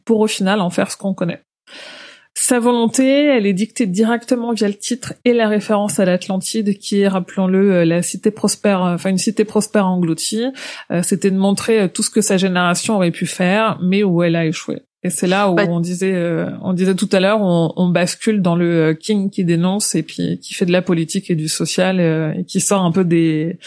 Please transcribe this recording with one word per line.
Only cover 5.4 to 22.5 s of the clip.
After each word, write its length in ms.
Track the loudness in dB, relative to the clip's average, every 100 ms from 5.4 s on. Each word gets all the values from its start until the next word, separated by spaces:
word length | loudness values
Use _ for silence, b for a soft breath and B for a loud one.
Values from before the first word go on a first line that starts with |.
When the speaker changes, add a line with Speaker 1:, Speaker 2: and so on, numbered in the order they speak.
| 2
Speaker 1:
référence 500 | 0 0 0 0 0
à 60 | 2
l'Atlantide, 720 | 2 -2 -4 -4 -2 -2 -4
qui 220 | -2 0
est, 60 | 2
rappelons-le, 640 | 0 -4 -2 0 4 4
euh, 120 | 4 2
la 160 | 2
cité 300 | -2 -2 -2
prospère, 520 | 0 -2 0 0 0
euh, 120 | 0 -2
enfin 140 | -2
une 80 | 0
cité 260 | 0 0
prospère 420 | 0 0 0 0 2
engloutie. 600 | 2 0 -2 -4 -4 -4 -6 B B -4
Euh, 120 | -4
c'était 260 | 0 0 0
de 80 | 2
montrer, 440 | 0 0 0 2
euh, 60 | 0
tout 140 | -2
ce 60 | -2
que 120 | 0
sa 160 | 0 0
génération 580 | 2 2 2 0 0 0
aurait 160 | 0
pu 140 | 0 -6
faire, 520 | -2 2 2 0 0
mais 220 | 0 2
où 200 | 2 2
elle 140 | 2 2
a 80 | 0
échoué. 360 | -4 -8 -10 -12 _
Et 60 | -6
c'est 180 | -2 0
là 240 | 2 2
où 40 | 2
Speaker 2:
Bah 100 | 2
Speaker 1:
on 140 | 0
disait, 320 | -2 -2 -2 -2
euh, 340 | -2 -2 -4 -6
on 100 | -4
disait 240 | 0 0 0
tout 140 | 0
à 80 | 2
l'heure, 220 | 2 2
on, 320 | 2 2 0 0
on 140 | 0
bascule 520 | 2 0 -2 -2 0
dans 140 | 2 2
le, 100 | 2
euh, 280 | 2 2
King 360 | 0 -2 -2 -2
qui 140 | -2
dénonce 500 | 0 2 0 0 -2
et 80 | -4
puis 380 | -4 -6 -4 -6
qui 140 | -8
fait 120 | -4 0
de 60 |
la 100 | 2
politique 480 | 0 -2 -2 -6 -4
et 60 | -4
du 140 | -2
social, 500 | -4 -4 0 0 2
euh, 320 | 0 0 -2
et 120 | -4
qui 160 | -6